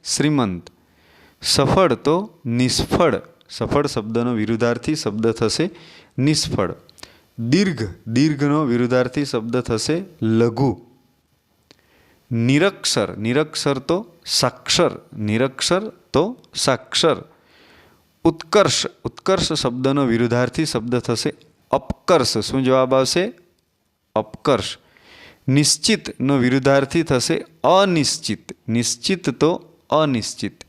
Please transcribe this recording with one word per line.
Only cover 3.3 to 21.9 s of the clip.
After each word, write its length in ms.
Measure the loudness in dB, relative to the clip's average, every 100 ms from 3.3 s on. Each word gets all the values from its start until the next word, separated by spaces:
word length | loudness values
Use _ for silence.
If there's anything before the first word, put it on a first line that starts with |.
| _ _
સફળ 380 | -8 -2 0 0
શબ્દનો 460 | -4 -4 -2 -2
વિરુદ્ધાર્થી 640 | -2 -2 0 0 -2 -4 -4
શબ્દ 360 | -4 0 -2
થશે 380 | 0 -2 0 -4 -6 -20 -20 _ -2
નિષ્ફળ. 560 | 0 0 -2 -2 -2 -4 _ _ -20 _ _ -10
દીર્ઘ, 440 | 0 2 2 -2 -8 -10 -4
દીર્ઘનો 560 | 0 2 2 0 0
વિરુદ્ધાર્થી 640 | 0 0 2 2 0 -2 -4
શબ્દ 340 | -4 -2 -4
થશે 440 | -2 -4 -2 -4 -6 -6
લઘુ. 600 | 0 2 2 2 0 -2 -10 _ _ _ _ _ _ _ _ -20 _ _ _ _ _
નિરક્ષર, 880 | -2 2 4 2 0 -4 -2 -2 -4
નિરક્ષર 600 | -2 0 -2 -4 -4 -4
તો 280 | -2 -4 -4 _ -6
સાક્ષર. 640 | -2 -2 -4 -4 0 0 -2 -16 -8
નિરક્ષર 640 | -2 0 0 -2 -2 -2 -2 -14 _
તો 240 | 0 0 -4 _ -4
સાક્ષર. 640 | 0 -2 -2 0 0 0 -6 _ _ _ _ -20 _ _ _ _
ઉત્કર્ષ, 640 | 0 0 -2 2 2 0 -4 -8
ઉત્કર્ષ 500 | -14 -6 -2 0 0
શબ્દનો 520 | -2 -2 0 0 2 2
વિરુદ્ધાર્થી 600 | 2 2 2 0 -2 -2
શબ્દ 340 | -2 -2 -2
થશે 340 | -2 -4 -4 -8 _ _ _
અપકર્ષ. 680 | -4 -4